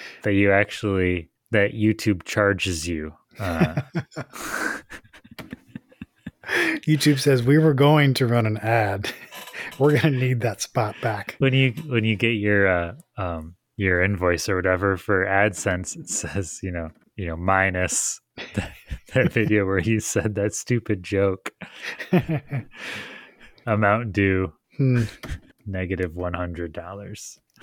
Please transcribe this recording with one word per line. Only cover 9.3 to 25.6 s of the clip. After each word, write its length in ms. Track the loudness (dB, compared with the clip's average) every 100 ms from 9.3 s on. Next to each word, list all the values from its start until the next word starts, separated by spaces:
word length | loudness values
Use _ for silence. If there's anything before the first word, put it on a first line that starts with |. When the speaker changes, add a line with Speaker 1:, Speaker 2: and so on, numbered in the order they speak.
| -18 -16
Speaker 2:
<laughs> 340 | -14 -10 2
We're 180 | 4 4
gonna 180 | 4 2
need 240 | 2 0
that 200 | 0 -4
spot 340 | -4 -2 -2 -2
back." 340 | -4 -4 -6 0
Speaker 1:
When 140 | 2
you, 180 | 4 2 0 -2
when 160 | 0
you 120 | 2 2
get 180 | 2
your, 340 | 2 2 4 4
uh, 260 | 2 -2 -8 -14 -8
um, 380 | -6 -6 -10 -16 _ -2
your 240 | 2 4
invoice 480 | 2 2 0 0 -2
or 60 | 0
whatever 420 | 0 2 0 0
for 280 | 0 0 2
AdSense, 720 | 2 2 0 -4 -4 -6 -12
it 120 | -10
says, 500 | -8 -6 -6 -6 -8
you 80 | -8
know, 180 | -6 -8 -14 _ -10
you 120 | -8
know, 80 | -2
minus 800 | 2 4 4 2 -2 -2 -4 -6 _ -18
<laughs> 160 | -10 -6
that, 180 | -6 -8 -14 -14 -4
that 180 | 0 2
video 340 | 2 2 2 2
where 140 | 0
you 200 | 0 0
said 360 | 0 -2 -2 0
that 180 | -2 -2
stupid 480 | -2 -2 -2 -6
joke. 480 | -2 0 0 -2 -8 -14 -18 -14 -12 -12 0
Speaker 2:
<laughs> 1500 | 2 2 -4 -4 -8 -8 -14 -12 -12 -14 -18 -20 -20 -20 _ -2
Speaker 1:
Amount 480 | 2 4 2 0
due, 380 | 2 2 2 -2 -6 _ 0
Speaker 2:
Hmm. 260 | 2 2 0 -6 -10 -10 -12 _